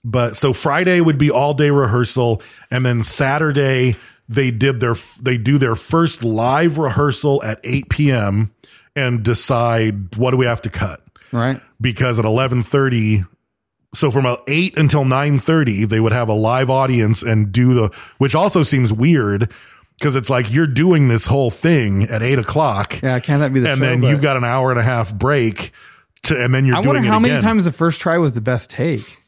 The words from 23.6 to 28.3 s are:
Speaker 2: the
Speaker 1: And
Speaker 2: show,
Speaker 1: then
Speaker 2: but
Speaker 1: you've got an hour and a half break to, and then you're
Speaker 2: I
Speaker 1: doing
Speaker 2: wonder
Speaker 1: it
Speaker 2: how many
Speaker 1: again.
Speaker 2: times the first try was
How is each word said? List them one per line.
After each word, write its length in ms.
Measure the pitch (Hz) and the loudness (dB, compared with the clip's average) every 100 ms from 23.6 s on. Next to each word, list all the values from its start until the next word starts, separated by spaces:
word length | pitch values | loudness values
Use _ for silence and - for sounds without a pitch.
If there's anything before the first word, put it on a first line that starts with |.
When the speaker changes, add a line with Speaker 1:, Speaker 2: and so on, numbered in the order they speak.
Speaker 2:
the 100 | 123 | 0
Speaker 1:
And 100 | 135 | 0
Speaker 2:
show, 60 | 131 | 0
Speaker 1:
then 140 | 123 | 0
Speaker 2:
but 80 | 127 | 2
Speaker 1:
you've 120 | 143 | 2
got 140 | 143 131 | 0 0
an 80 | |
hour 260 | 120 127 131 | 0 0 0
and 80 | 123 | 0
a 40 | |
half 280 | 117 120 104 | 0 -2 -4
break 600 | 104 127 143 113 98 - - - - _ - | -2 0 0 0 -4 -14 -16 -20 -20 _ -8
to, 160 | - 135 | -4 -2
and 120 | 123 | 0
then 100 | 131 139 | 2 2
you're 100 | 175 | 2
Speaker 2:
I 60 | |
Speaker 1:
doing 120 | 202 - | 2 2
Speaker 2:
wonder 120 | 208 | 2
Speaker 1:
it 20 | |
Speaker 2:
how 80 | 214 | 2
many 160 | 240 | 2
Speaker 1:
again. 80 | - | 2
Speaker 2:
times 220 | 214 220 | 2 2
the 80 | 170 | 0
first 280 | - 165 - | 0 -2 0
try 180 | 175 170 | -2 0
was 160 | 156 | 0